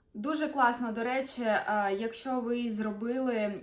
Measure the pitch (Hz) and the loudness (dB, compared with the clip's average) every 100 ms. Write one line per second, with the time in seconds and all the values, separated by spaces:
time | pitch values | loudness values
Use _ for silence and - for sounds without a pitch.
0 | _ 220 262 302 302 277 240 247 240 220 | _ -8 -4 -2 0 4 4 4 -2 -2
1 | 233 262 269 - 226 208 - 208 202 196 | 0 -2 -2 -2 2 2 2 2 2 0
2 | 226 - 262 254 233 240 233 214 214 202 | -2 -4 -4 -2 0 0 0 -2 -2 -2
3 | 233 262 262 226 208 190 | -2 0 0 0 0 -2